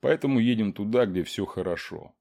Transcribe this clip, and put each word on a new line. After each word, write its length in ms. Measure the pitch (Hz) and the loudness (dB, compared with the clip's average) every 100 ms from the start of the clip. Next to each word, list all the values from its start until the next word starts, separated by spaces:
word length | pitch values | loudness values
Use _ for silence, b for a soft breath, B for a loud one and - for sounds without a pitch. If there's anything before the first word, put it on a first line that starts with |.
Поэтому 400 | 135 156 143 131 | 2 2 4 4
едем 340 | 117 117 104 | 4 2 0
туда, 320 | 92 101 120 113 | -2 0 2 2
где 160 | 90 | 0
все 240 | 82 - 98 | -4 -4 -6
хорошо. 680 | - 92 85 - 80 78 _ | -4 -4 -4 -8 -14 -16 _